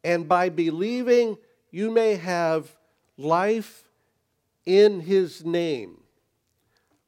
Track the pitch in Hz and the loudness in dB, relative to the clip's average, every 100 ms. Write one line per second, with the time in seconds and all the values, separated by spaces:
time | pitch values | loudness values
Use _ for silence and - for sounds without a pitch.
0 | 165 175 156 180 180 160 165 160 208 247 | -2 -4 0 0 0 -2 -4 -2 -4 -4
1 | 247 240 226 202 _ _ _ 165 220 226 | 2 2 2 -4 _ _ _ -6 -2 0
2 | 220 196 175 175 165 160 - _ _ _ | 0 -2 -2 -2 0 -2 -4 _ _ _
3 | _ - 143 170 202 226 208 - _ _ | _ -10 -2 0 0 -2 -6 -20 _ _
4 | _ _ _ _ _ _ - 190 208 196 | _ _ _ _ _ _ 0 4 4 2
5 | 160 196 175 - 165 170 170 135 95 - | 0 0 0 -6 -4 -2 -2 -4 -8 -18
6 | _ _ _ _ _ _ _ _ _ _ | _ _ _ _ _ _ _ _ _ _